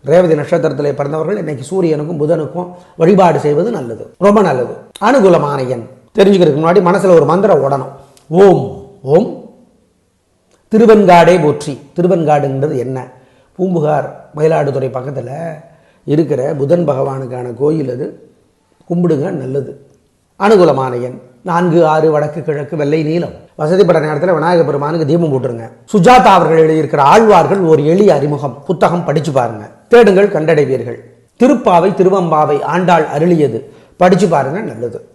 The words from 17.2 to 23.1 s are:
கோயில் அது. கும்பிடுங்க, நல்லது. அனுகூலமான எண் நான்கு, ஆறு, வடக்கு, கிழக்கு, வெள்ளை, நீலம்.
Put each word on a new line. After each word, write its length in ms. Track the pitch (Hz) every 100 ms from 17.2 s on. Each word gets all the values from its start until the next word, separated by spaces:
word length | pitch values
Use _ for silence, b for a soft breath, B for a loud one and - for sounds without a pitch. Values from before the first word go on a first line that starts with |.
| 127 127 123 117
கோயில் 340 | 147 160 131
அது. 400 | 127 151 - - _ _ _ _ _ _
கும்பிடுங்க, 420 | 175 175 147 170
நல்லது. 560 | 170 127 139 123 - _ _ _ _ _ _
அனுகூலமான 640 | 196 208 170 135 131 123
எண் 180 | 123 - - _
நான்கு, 440 | 185 170 180 165 156
ஆறு, 240 | 156 156
வடக்கு, 320 | 151 147 165
கிழக்கு, 340 | 143 147 139 165
வெள்ளை, 260 | 143 160
நீலம். 300 | 151